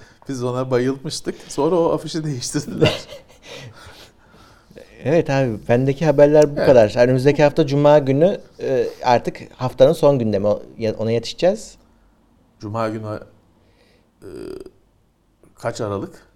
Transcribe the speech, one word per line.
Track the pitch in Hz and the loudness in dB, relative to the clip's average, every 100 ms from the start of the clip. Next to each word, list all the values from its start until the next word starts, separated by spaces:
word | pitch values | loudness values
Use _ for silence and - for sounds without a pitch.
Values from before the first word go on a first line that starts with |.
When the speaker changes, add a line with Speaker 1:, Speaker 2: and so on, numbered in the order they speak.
| - _ - | -20 _ -12
Speaker 1:
Biz | 131 | -8
ona | 123 123 131 | -6 -6 -2
bayılmıştık. | 123 127 135 147 - - - - | 0 0 -4 -8 -10 -10 -12 -10
Sonra | - 151 175 | -2 0 2
o | 165 | 0
afişi | 147 156 160 | -2 -6 -8
değiştirdiler. | 151 127 - 151 - - 156 - | -6 -6 -6 -8 -6 -2 0 -2
Speaker 2:
<laughs> | - - - _ - - 123 - - - - _ _ _ _ _ _ - - 107 | -12 -20 -20 _ -20 -20 -20 -20 -20 -20 -20 _ _ _ _ _ _ -20 -20 -10
Evet | 127 165 165 | -2 -2 0
abi, | 175 127 107 - | -2 -2 -4 -2
bendeki | 120 135 135 156 | 0 0 0 0
haberler | 143 147 151 147 | 4 6 6 4
bu | 147 | 2
Speaker 1:
Evet. | - | 4
Speaker 2:
kadar. | 123 110 123 | 6 6 4
Önümüzdeki | 123 127 139 143 | 2 2 2 4
hafta | 147 156 139 | 2 2 0
Cuma | 143 147 151 | 2 4 4
günü, | 135 135 180 202 - - | 4 2 0 0 -10 -10
e, | 123 131 104 - | -4 -2 -4 -4
artık | - 117 - - 131 - | 0 0 0 -12 -14 -10
haftanın | 127 - 135 | -4 4 4
son | 170 147 139 | 4 2 2
gündemi. | 110 101 104 | 0 0 0
O-, | 104 64 - | -2 -6 -8
ya-, | 110 - | -6 -4
ona | 110 | -2
yetişeceğiz. | 117 - - 175 220 - - _ _ _ _ _ _ _ _ | -4 -4 -2 0 0 -6 -20 _ _ _ _ _ _ _ _
Speaker 1:
Cuma | 107 113 110 | -10 -6 -4
günü, | 110 107 107 - _ _ _ _ _ _ _ _ _ | -6 -10 -12 -14 _ _ _ _ _ _ _ _ _
e, | 95 67 53 - - _ _ _ _ _ _ _ _ | -20 -16 -14 -16 -18 _ _ _ _ _ _ _ _
kaç | _ 117 117 | _ -10 -6
Aralık? | 107 101 180 - _ | -6 -6 -8 -14 _